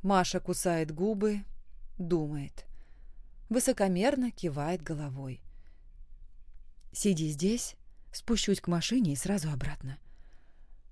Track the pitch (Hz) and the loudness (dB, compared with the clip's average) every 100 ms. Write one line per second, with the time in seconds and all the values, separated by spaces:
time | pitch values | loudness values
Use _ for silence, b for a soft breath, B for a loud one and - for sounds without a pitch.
0 | 190 196 180 185 - 180 185 165 156 156 | 6 6 6 2 0 2 4 4 2 2
1 | 196 214 214 208 202 - - - - - | 2 4 2 2 -4 -10 -10 -10 -10 -6
2 | 175 170 151 147 135 - - - - - | 0 2 2 -2 -6 -8 -10 -10 -12 -16
3 | - - - - - 226 262 247 196 180 | -14 -14 -14 -16 0 4 4 4 4 6
4 | 226 285 247 - 175 143 147 180 160 151 | 4 4 0 0 -2 0 0 0 -2 -4
5 | 147 135 135 120 - - - - - - | -2 -4 -6 -8 -10 -14 -16 -18 -18 -16
6 | - - - - - - - - - - | -14 -14 -14 -14 -14 -14 -14 -14 -10 0
7 | 214 175 156 147 180 233 - - - - | 2 4 2 2 2 2 -2 -8 -18 -18
8 | - - - 226 - 190 - 175 - 247 | -12 -10 0 2 4 2 2 0 4 4
9 | 196 139 180 202 156 143 151 147 131 139 | 4 2 2 0 2 0 0 -2 -6 -8
10 | - - - - - - - - - | -12 -16 -16 -16 -18 -20 -18 -16 -16